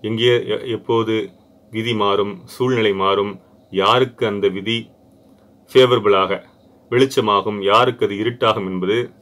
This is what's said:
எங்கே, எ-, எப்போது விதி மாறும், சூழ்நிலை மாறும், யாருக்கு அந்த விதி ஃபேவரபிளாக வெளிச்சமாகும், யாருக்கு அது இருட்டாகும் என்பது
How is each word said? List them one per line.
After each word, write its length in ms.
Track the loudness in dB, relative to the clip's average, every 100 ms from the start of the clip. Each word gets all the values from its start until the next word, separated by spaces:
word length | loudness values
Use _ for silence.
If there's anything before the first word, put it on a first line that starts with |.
எங்கே, 300 | -6 0 2 2 0
எ-, 180 | -6 -6
எப்போது 500 | -10 -2 -2 0 -4 -4 _ _ _ _
விதி 220 | -8 -4 -2
மாறும், 380 | 0 0 -2 -8 -18
சூழ்நிலை 480 | -6 -2 0 0
மாறும், 460 | 0 0 0 -2 -8 _ _ _
யாருக்கு 540 | -2 2 2 0 -2 -4
அந்த 220 | 0 -2
விதி 300 | -2 -6 -6 -8 _ _ _ _ _ _ _ _
ஃபேவரபிளாக 600 | 4 6 4 4 2 2 -2 -8 _ _ _ _
வெளிச்சமாகும், 680 | 0 2 2 0 0 0 -4
யாருக்கு 440 | 2 4 2 0 -4
அது 100 | -2
இருட்டாகும் 500 | -4 -2 -2 0 -4
என்பது 320 | -4 -2 -2 -4 _